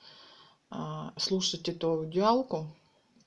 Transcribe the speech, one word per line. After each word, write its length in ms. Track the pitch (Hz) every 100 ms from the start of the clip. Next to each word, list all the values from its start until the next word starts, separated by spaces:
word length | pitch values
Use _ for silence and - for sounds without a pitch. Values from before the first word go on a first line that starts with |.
| - - - - - _ _
а, 420 | - 156 156 151 -
слушать 500 | - 190 185 175 -
эту 200 | 170 165
аудиалку. 800 | 160 160 175 214 247 254 160 156 - _ _ _ _